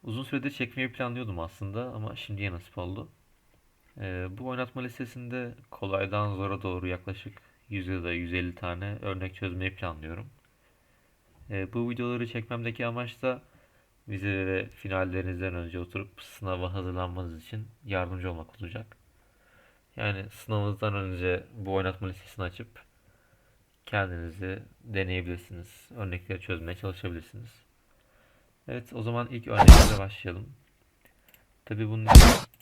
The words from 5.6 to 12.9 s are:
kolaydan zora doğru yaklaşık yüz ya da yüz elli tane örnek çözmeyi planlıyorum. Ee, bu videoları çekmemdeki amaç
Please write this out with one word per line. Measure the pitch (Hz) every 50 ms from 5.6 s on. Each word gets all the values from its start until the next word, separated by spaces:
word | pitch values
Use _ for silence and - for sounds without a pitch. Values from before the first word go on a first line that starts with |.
| - _
kolaydan | - - - 98 95 95 98 95 101 104 104 104 98
zora | 92 98 98 98 95
doğru | 95 95 90 90 90
yaklaşık | 90 90 90 - - 98 104 - 107 - - _ - _ _ _ -
yüz | 104 98 92
ya | 90 95 92 85
da | 87
yüz | 85 87 87 85 87
elli | 90 87 90 87
tane | - - 90 87 87 98 101 104 104
örnek | - 101 95 95 92 90 92
çözmeyi | - 98 92 90 92 92 95 95
planlıyorum. | - 92 90 82 76 76 78 82 95 110 - - - _ _ _ _ _ _ _ _ _ _ _ _ _ _ _ _ _ _ - - - -
Ee, | 107 98 92 95 110
bu | 120 120 120
videoları | 120 117 123 120 123 120 120
çekmemdeki | 113 - 117 110 - 123 117 113 117 110 - 120
amaç | 117